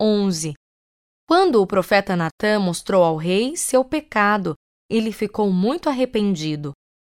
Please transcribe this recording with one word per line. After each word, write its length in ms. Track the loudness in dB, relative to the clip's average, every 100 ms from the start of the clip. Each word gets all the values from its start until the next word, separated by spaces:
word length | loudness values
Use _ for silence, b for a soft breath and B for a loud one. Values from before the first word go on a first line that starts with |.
onze. 540 | 0 2 0 -2 -6 -10 _ _ _ _ _ _ 0
Quando 320 | 2 4 4
o 60 | 2
profeta 500 | 0 2 0 2 -2
Natã 420 | -2 -2 0 0
mostrou 460 | 0 -4 0 2
ao 120 | 4 2
rei 420 | -2 0 -2 -4
seu 260 | 0 0
pecado, 680 | 0 -4 -4 0 2 0 -2 -8 _ _ _
ele 240 | -2 -2
ficou 380 | -4 -6 -2 0
muito 380 | 2 0 0 -2
arrependido. 840 | -2 -2 0 0 -2 -4 -6 -8 -14 _ _